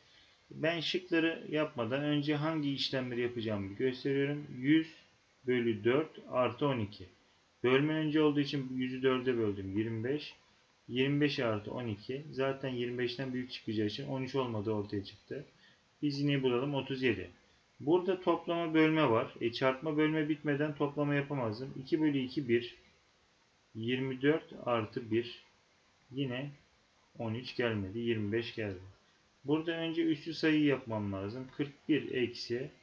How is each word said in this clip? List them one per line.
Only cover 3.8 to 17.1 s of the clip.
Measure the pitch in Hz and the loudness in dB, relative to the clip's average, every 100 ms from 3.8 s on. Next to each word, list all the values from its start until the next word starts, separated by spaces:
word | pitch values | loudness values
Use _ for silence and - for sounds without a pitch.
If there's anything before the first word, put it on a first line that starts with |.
| 131 127 143 139 139 147 147 127 | -2 0 -2 0 0 -2 -6 -2
Yüz | 131 160 160 - _ _ _ _ 127 | 4 4 4 -8 _ _ _ _ 0
bölü | 127 117 104 | 2 2 2
dört | 113 139 156 - - | 4 4 2 -8 -4
artı | 127 120 113 147 | 0 0 2 0
on | 123 | 0
iki. | 101 - 92 _ _ _ _ _ | -2 -6 -18 _ _ _ _ _
Bölme | 123 135 151 | 4 4 4
önce | 156 156 156 | 2 2 4
olduğu | 151 147 | 4 4
için | 139 143 127 127 | 0 -2 -4 -4
yüzü | 127 131 | -4 2
dörde | 131 127 123 120 | 2 4 2 2
böldüm. | 104 101 95 98 | 2 0 -2 -2
Yirmi | 113 113 | -2 -2
beş. | 120 147 - - _ _ _ _ - | -2 -4 -6 -16 _ _ _ _ -6
Yirmi | 123 135 147 | 0 2 4
beş | 147 143 | 2 2
artı | 120 104 104 | 0 0 -4
on | 123 120 | -6 -4
iki. | 101 - 135 156 | -6 -6 -8 -6
Zaten | 131 135 135 135 | -2 -2 -2 -4
yirmi | 127 123 123 | -2 -4 -2
beşten | 123 - 135 | -2 -2 -4
büyük | 127 123 | -4 -6
çıkacağı | - - 107 104 | -8 -4 0 0
için | 104 143 | -2 -6
on | 135 | -4
üç | 131 | -2
olmadığı | 139 123 110 101 | -2 0 -2 -2
ortaya | 107 101 104 | -2 -2 -6
çıktı. | 95 - - 127 151 _ - _ _ - | -6 -14 -12 -10 -12 _ -20 _ _ -4
Biz | 147 139 | -4 0
yine | 143 139 | 2 2
bulalım. | 131 123 143 | 4 2 0
Otuz | 139 131 135 | -2 -2 0
yedi. | 127 | 2